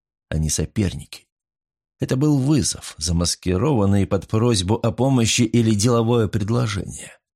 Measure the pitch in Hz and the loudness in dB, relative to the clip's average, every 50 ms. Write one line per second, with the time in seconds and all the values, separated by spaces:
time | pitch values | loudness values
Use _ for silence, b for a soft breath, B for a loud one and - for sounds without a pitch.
0 | _ _ _ _ _ _ - 78 78 78 - - 80 76 - - 104 87 - 73 | _ _ _ _ _ _ -4 -2 -2 -2 -2 -2 -4 -4 -2 -2 -2 -2 -2 -6
1 | 71 - - - - _ _ _ _ _ _ _ _ _ _ _ _ _ _ _ | -12 -16 -18 -20 -20 _ _ _ _ _ _ _ _ _ _ _ _ _ _ _
2 | - 135 135 131 143 151 147 139 127 139 156 139 85 - - - - - - - | -4 -4 -2 0 2 2 2 2 2 2 2 2 0 -2 -4 -6 -12 -16 -12 -8
3 | 78 85 85 82 87 85 - - - 92 90 92 110 147 151 113 101 98 101 101 | -4 -2 0 0 0 -2 -4 -4 -2 -2 -2 0 0 0 2 2 2 2 2 2
4 | 95 85 - 95 78 - - 110 113 123 120 104 90 87 110 113 - 117 - - | 2 0 -2 -4 -4 -2 -2 0 2 2 2 0 0 0 -2 0 0 -2 0 0
5 | 120 135 135 123 113 104 - - 120 107 - 120 117 110 110 101 98 127 120 117 | 0 2 2 2 2 2 2 2 0 2 2 2 2 2 2 2 2 2 2 2
6 | 113 113 120 120 110 98 - 110 107 98 113 123 123 110 101 98 - - - - | 2 2 2 2 0 0 -2 -4 -2 -2 -2 -2 -2 -2 -4 -6 -8 -8 -12 -14
7 | - - - - _ _ _ | -16 -18 -20 -20 _ _ _